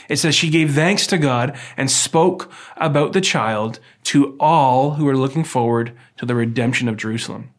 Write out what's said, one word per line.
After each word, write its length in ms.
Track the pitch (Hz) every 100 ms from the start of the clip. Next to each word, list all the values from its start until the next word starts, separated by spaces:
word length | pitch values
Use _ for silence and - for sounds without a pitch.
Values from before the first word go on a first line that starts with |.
| -
it 100 | 143
says, 180 | 165 143
"She 160 | 170
gave 240 | 160 151 143
thanks 320 | 165 202 -
to 100 | 185
God 400 | 147 123 127 139 - -
and 140 | 135
spoke 640 | - - 165 180 185 - - - -
about 360 | 160 143 147
the 80 | 190
child 580 | 185 151 110 107 110 117 - _
to 340 | - 143 139 139
all 520 | 151 156 135 127 143
who 160 | 151 143
are 100 | 135
looking 260 | 135 156
forward 480 | 156 127 117 117 120 - - -
to 100 | 120
the 80 | 120
redemption 520 | 117 117 117 131 120
of 100 | 107
Jerusalem." 520 | 110 110 - 104 117